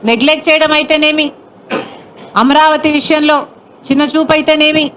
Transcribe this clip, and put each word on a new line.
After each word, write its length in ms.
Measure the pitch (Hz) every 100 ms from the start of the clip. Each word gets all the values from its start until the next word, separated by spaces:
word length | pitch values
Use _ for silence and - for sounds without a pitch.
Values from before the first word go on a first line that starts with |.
| 214
నెగ్లెక్ట్ 380 | 233 277 311 -
చేయడం 220 | 311 311 302
అయితేనేమి, 480 | 302 311 302 302 294 - - - - - - - - - - 196
అమరావతి 480 | 247 294 311 311 311 294
విషయంలో 380 | - 311 302 294 - - - - -
చిన్న 140 | 277 294
చూపు 200 | 311 320 311
అయితేనేమి 480 | 302 311 302 311 294